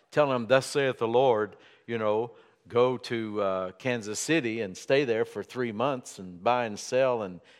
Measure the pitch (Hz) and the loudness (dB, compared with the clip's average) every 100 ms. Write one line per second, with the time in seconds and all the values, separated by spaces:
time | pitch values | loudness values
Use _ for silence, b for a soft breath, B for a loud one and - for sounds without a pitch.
0 | B - 147 127 110 131 127 147 135 123 | B 0 2 2 4 4 4 0 0 0
1 | 113 117 135 110 104 - B B - 117 | 2 4 4 4 0 -6 B B -8 -4
2 | 107 107 117 - b b - 117 127 123 | 0 0 -2 -8 b b -2 4 4 2
3 | - 117 110 104 98 95 92 95 131 120 | -4 -6 -4 -2 0 0 -4 -6 -4 -4
4 | 104 107 - 160 120 113 101 90 - 139 | -4 -6 0 0 0 -4 -6 -8 0 0
5 | 139 110 117 104 95 123 123 104 131 131 | 2 0 -2 -4 -10 -6 -6 -2 -2 -2
6 | - - 92 87 101 123 117 104 - 127 | -8 -16 -16 -4 0 0 0 -6 -4 0
7 | 131 123 98 90 _ b | 2 0 -4 -10 _ b